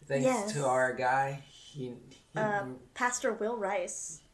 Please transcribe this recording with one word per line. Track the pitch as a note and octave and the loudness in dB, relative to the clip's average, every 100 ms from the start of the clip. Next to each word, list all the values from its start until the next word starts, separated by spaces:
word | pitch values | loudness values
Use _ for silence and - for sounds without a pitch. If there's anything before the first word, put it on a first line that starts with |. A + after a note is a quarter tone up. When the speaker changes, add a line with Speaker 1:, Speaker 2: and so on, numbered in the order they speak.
| - | -2
Speaker 1:
thanks | C#3 C3 | 2 4
Speaker 2:
Yes. | A#3+ G#3 | 2 0
Speaker 1:
to | D3 C3+ | 0 2
our | B2+ B2+ | 4 2
guy, | A#2+ B2+ C3+ C#3 C#3+ - | 2 2 2 2 -2 -12
he, | - - D3 B2+ A#2+ - - _ | -20 -16 -10 -8 -10 -16 -20 _
he | - | -2
Speaker 2:
Uh, | G#3+ G#3 B2+ - - | 0 0 -4 -10 -12
Pastor | - B3 - - | 0 0 2 -2
Will | G#3+ G#3+ A#3+ | 0 -2 -2
Rice | F#3+ G3 F3+ - - - - | -2 -2 -4 -8 -10 -14 -18